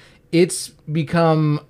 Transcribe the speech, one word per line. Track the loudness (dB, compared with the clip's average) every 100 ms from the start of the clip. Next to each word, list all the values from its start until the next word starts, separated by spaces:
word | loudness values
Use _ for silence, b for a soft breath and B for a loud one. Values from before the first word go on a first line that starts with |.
| b b _
it's | 0 0 -2 -12 -16 -8
become | -6 -2 0 2 2 0 -2